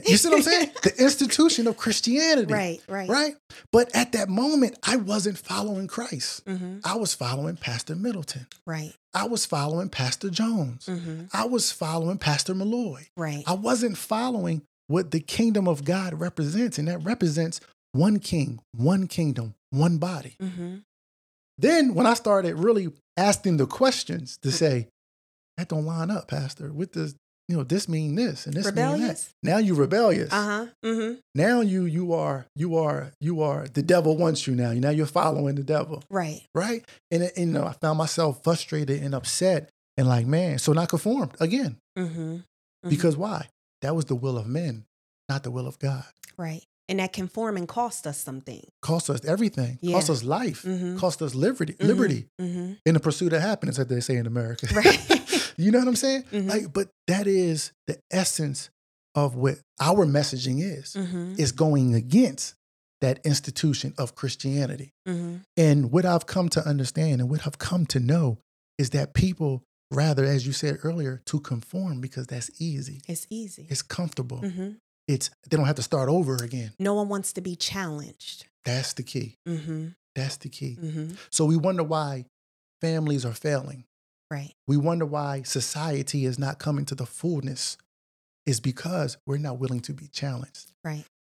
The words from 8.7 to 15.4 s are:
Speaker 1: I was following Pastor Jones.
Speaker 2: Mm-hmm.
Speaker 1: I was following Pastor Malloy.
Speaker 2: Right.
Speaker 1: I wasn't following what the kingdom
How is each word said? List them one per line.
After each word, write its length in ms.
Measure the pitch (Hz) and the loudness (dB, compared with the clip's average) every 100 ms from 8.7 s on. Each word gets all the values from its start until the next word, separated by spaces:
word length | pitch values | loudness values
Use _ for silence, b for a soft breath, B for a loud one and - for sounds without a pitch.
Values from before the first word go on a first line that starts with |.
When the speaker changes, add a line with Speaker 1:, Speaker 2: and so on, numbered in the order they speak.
| 160 151 - _ 180 | -8 -8 -14 _ -4
Speaker 1:
I 80 | 202 | -2
was 180 | 226 - | -2 -2
following 420 | 156 143 160 190 | -2 0 -2 -4
Pastor 400 | - 127 - 202 | -2 -2 -2 -4
Jones. 560 | 175 226 226 139 120 - | -2 0 0 -2 -4 -8
Speaker 2:
Mm-hmm. 380 | 180 170 160 175 | -8 -6 -10 -6
Speaker 1:
I 120 | - 220 | -2 0
was 260 | 247 - | 0 0
following 480 | - 160 165 165 202 | -2 -2 -2 -2 0
Pastor 340 | - 143 - | 0 0 -2
Malloy. 540 | 190 202 233 226 131 151 - | -2 -2 -2 -4 -8 -14 -8
Speaker 2:
Right. 260 | 160 147 147 | -6 -4 -2
Speaker 1:
I 60 | |
wasn't 440 | 185 220 247 233 196 | -2 0 0 0 -4
following 640 | - 214 247 233 175 165 - _ - | -4 -2 -2 -2 -2 -2 -6 _ -2
what 240 | 156 175 | 0 0
the 100 | 160 | -2
kingdom 480 | - - | -2 2